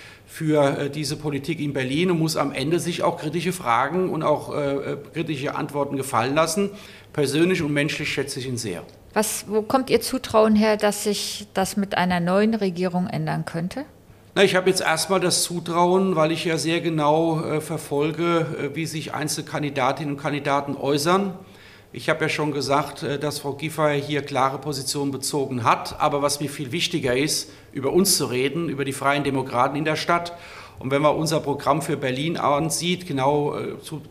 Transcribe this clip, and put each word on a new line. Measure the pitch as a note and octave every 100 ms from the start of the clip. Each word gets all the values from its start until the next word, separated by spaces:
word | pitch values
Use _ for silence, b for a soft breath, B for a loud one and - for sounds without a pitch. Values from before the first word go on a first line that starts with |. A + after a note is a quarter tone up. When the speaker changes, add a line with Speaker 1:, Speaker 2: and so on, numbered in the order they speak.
| B B -
Speaker 1:
für, | - D#3 D3+ C#3 B2
äh, | C#3
diese | D3+ C#3 D3+
Politik | D3+ C#3 C#3 D#3+
in | D3
Berlin | C#3 B2+ D3 F#3
und | E3
muss | D#3+ D#3+
am | C#3
Ende | C3+ C#3 E3+
sich | F3 F3
auch | E3 D#3
kritische | D3+ E3+ E3+
Fragen | F3+ B2+ A#2 C#3 F3+ F#3
und | D#3
auch, | D#3 C#3 A#2
äh, | D3 C#3+ C#3 B2+
äh, | C#3+ -
kritische | D#3 D#3+ C#3 C3+ C#3
Antworten | D3 C#3+ C#3 C#3
gefallen | C3 A2+ B2+ D3
lassen. | D#3+ G3+ G3+ B B B B
Persönlich | - C3+ D3+ F3+ F3
und | D3
menschlich | D3 D3 - D3
schätze | - C3+ C3+
ich | B2+
ihn | A#2
sehr. | G#2+ E2+ - - -
Speaker 2:
Was, | G#3 G#3 - D#3
wo | G#3+
kommt | G#3+ C4 B3+
Ihr | A3+
Zutrauen | - B3+ - A3 A3 G#3+
her, | A3 G#3+
dass | G#3 G3 G#3+
sich | G3+ - - -
das | - F#3+ -
mit | G3 -
einer | F3+ F3+
neuen | E3+ G3 A3
Regierung | A3+ G3 F3 F3+ F3+ F#3
ändern | D#3+ D#3 D#3 D#3+
könnte? | E3+ F3+ C4 D4+ - b b b -
Speaker 1:
Na, |
ich | G3 F#3
habe | F#3
jetzt | F#3
erstmal | - D#3+ - F#3+
das | F3 -
Zutrauen, | - F3 F3 E3+ F3 F#3+ F#3+ D#3+
weil | D#3
ich | D#3+ E3
ja | D#3+
sehr | D3+ E3
genau, | E3 D#3+ D3 D#3 E3 D#3+
äh, | A#2 D3+
verfolge, | D#3 D#3+ - C#3+ D3+ D3+ E3+ E3+ D3+ - C#3
äh, | C#3
wie | D3+
sich | D#3 -
einzelne | B2 D3+ - -
Kandidatinnen | D3 D3 C#3 B2+ C3+ D3 C#3
und |
Kandidaten | D3+ C#3+ C#3+ C#3 C#3+ C3+
äußern. | C3+ D3 E3+ F#3+ G3 F3 B B B B B
Ich | B2+ C#3
habe | D#3 D3+
ja |
schon | - D3+
gesagt, | C#3+ B2+ C#3 D3+ -
äh, | C3 C#3+
dass | D3 C#3+
Frau | C#3+
Giffey | C3+ D#3 D#3 D3+ C#3+
hier | C3+ C#3+
klare | C#3+ C3+ C3+ C#3
Positionen | D3+ C3+ B2 D3 C#3+
bezogen | C3 - D3 C3+ B2
hat. | A#2 F#3 - -
Aber | D3 C#3+
was | C#3+ C#3+
mir | C#3+
viel | - B2+
wichtiger | E3+ F3 D#3+ B2 B2+
ist, | D3 - - B B
über | - B2+
uns | F3 G3 -
zu | B2+
reden, | B2 C#3 E3+ D#3+
über | C3+ C3+
die |
Freien | C3 C3+ C#3+
Demokraten | C#3 C3+ B2+ A#2+ C#3 C#3+
in | D#3
der | D#3
Stadt. | - E3+ E3+ B B B B B
Und | C3
wenn | C#3+
man | D3+ -
unser | D#3 D#3
Programm | C#3 C#3 B2+ D3+
für | D#3 D3
Berlin | C3 B2+ D#3+ -
ansieht, | B2+ C#3+ D#3 - E3+ F3+ -
genau, | C3+ C3+ D3 D3 -
äh, | - -
zum | - D3+ -